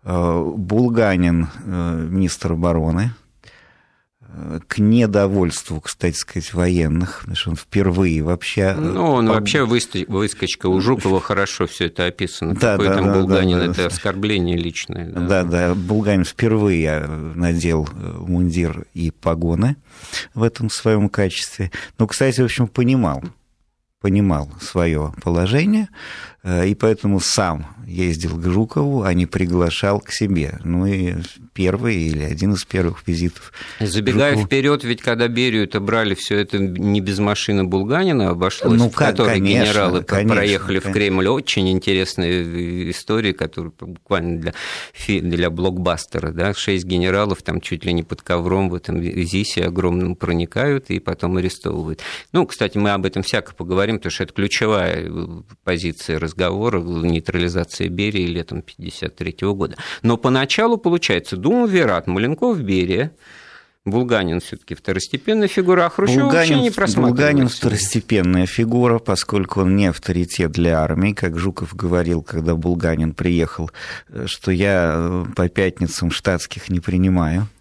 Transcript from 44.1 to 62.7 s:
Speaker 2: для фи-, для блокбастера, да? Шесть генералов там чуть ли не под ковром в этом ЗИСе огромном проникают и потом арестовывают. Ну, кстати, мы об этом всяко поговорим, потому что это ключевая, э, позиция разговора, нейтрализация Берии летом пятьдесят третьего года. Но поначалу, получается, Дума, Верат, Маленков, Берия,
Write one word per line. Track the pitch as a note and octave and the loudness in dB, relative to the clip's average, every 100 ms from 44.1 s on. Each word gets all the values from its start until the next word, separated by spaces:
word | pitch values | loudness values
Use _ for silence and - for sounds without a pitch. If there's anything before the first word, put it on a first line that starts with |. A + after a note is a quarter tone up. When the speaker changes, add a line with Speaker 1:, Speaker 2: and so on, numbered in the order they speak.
| F#2+ E2+ E2 | -2 0 -4
Speaker 2:
для | E2 - - - - | -6 -8 -12 -12 -14
фи-, | - - F#2+ | -12 -2 -2
для | E2+ E2+ F2+ | 0 0 0
блокбастера, | E2 F#2 F2+ F2 E2+ - E2+ E2 | 0 -2 0 -2 -2 -4 -6 -6
да? | E2 F#2 | -2 -2
Шесть | G2 - F#2+ F2+ | -2 -2 -2 0
генералов | F2+ F2+ G2 G#2 F#2 | 0 2 2 0 -2
там | - E2+ | -4 -6
чуть | - E2 | -6 -6
ли | F2 | -2
не | E2+ | -2
под | D#2+ F2 | -2 -10
ковром | - F2 F2 F#2+ F#2+ | -2 -2 2 0 0
в | |
этом | F2 - E2+ | -2 -4 -4
ЗИСе | E2+ E2 E2+ F#2 G#2+ - | -4 -4 -2 -2 -2 -2
огромном | F2 F2 F2+ F2 F2+ F2 | -2 0 0 0 -2 -4
проникают | F2+ E2+ E2+ - C#3 C#3 - | -2 -2 -2 -2 0 -2 -4
и | F2+ | -6
потом | - F2 F2 F#2 | -4 -4 -2 -2
арестовывают. | F2 - - D#2 D#2+ D#2+ - - - | -2 -4 -6 -6 -6 -8 -10 -14 -4
Ну, | E3+ F3 | -2 -2
кстати, | - G#2 G#2 | -2 -2 0
мы | G#2 | 0
об | G2+ | 0
этом | F#2+ F#2+ | -2 -4
всяко | F#2+ A2+ - | -2 -4 -4
поговорим, | - E2+ F#2 G2+ A2 | -14 -2 0 0 -2
потому | - | -6
что | - | -6
это | F2+ | -6
ключевая, | - G2 - A2 G#2 F2+ E2+ E2+ | -2 -2 0 0 2 0 -2 -6
э, | E2 E2+ E2+ - - | -8 -10 -12 -18 -10
позиция | - F2 F2 D#2+ - D#2 | -4 -2 -4 -6 -4 -4
разговора, | D#2+ D2+ F2+ F#2+ A#2 G2+ | -4 -2 -2 0 0 -2
нейтрализация | E2+ E2+ E2 E2 - F2+ F2 F2 E2+ - F2 | -2 -2 0 0 -2 -2 0 -2 -4 -4 -4
Берии | F2 G#2 G2+ F2 | -2 -2 0 -2
летом | E2+ E2 - | -4 -6 -10
пятьдесят | - - E2+ - E2 - | -12 -16 -14 -8 -10 -6
третьего | E2+ - G2 | -10 -4 -4
года. | G2 E2 - - - | -2 -4 -6 -14 -2
Но | A#2 A#2 | 0 2
поначалу, | C3 C3 C3+ - A3+ A3+ | 2 2 2 2 2 2
получается, | F3+ E3+ - F2+ - F#2 | 2 0 2 -2 -2 -2
Дума, | A#2+ A#3+ A#3+ | 2 2 2
Верат, | F#3 C3+ F2+ - | 2 2 2 0
Маленков, | F#2 A#2 D#3 B3 G3+ | 0 0 0 0 0
Берия, | G#2 | 0